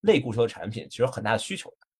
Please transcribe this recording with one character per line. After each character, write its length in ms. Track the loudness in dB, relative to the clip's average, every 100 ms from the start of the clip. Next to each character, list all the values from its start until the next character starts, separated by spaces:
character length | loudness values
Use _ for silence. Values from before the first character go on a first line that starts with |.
类 180 | 4 4
固 140 | 2
收 80 | 0
的 60 | 0
产 220 | 0 -8
品 180 | -8 -12
其 80 | -2
实 60 |
有 40 | 0
很 160 | 0
大 100 | 0
的 40 | 0
需 180 | -2 -8
求 140 | -10
的， 180 | -20 _ _